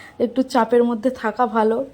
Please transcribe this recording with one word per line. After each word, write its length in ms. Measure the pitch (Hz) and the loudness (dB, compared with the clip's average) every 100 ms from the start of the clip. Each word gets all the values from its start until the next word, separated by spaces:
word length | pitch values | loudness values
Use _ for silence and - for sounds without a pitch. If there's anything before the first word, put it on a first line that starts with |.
| - - | -16 -6
একটু 240 | 233 - | -4 -2
চাপের 420 | 262 254 226 240 | 0 2 2 2
মধ্যে 260 | 240 226 254 | 2 0 -4
থাকা 360 | 254 220 214 240 | -2 -6 -2 -2
ভালো, 380 | 220 220 233 277 | 2 0 0 -6